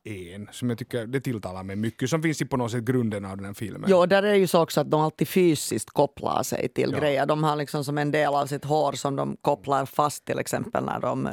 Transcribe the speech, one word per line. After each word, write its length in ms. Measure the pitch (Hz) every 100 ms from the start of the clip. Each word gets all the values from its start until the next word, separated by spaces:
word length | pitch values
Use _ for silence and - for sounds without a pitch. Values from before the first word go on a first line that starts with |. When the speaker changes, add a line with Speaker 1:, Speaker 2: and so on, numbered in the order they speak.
Speaker 1:
en. 440 | 110 98 87 98 101
Som 180 | - 123
jag 80 | 113
tycker, 260 | - 123 110
det 120 | 131
tilltalar 420 | 131 113 92 92
mig 120 | 95 101
mycket, 340 | 113 - 131
som 120 | 160
finns 180 | 160 143
i 40 | 139
på 120 | 131
något 140 | 117
sätt 120 | 123
grunden 420 | 113 127 113 101 98
av 120 | 98
den 80 | 98
här 80 |
filmen. 360 | 101 104 98 107
Speaker 2:
Ja, 60 | 185
och 100 | 175
där 160 | 196
är 120 | 208 202
ju 120 | 180
så 140 | 175
också 200 | 160 160
att 100 | 135
de 100 | 156
alltid 260 | 156 - -
fysiskt 640 | 190 175 151 - 110 -
kopplar 540 | - 139 - - -
sig 260 | - - -
till 200 | - 131
Speaker 1:
Ja. 60 | 135
Speaker 2:
grejer. 260 | 147 135 143
De 180 | 151
har 120 | 156 147
liksom 280 | 143 151
som 140 | 143 147
en 140 | 147
del 220 | 151 147
av 120 | 143 139
sitt 180 | 143 139
hår 260 | 151 143
som 220 | 135 139 139
de 220 | 139 139
kopplar 440 | - 143 135 135 135
fast, 400 | - 147 - -
till 140 | 139
exempel 460 | - - - - -
när 140 | -
de 300 | 123 131 135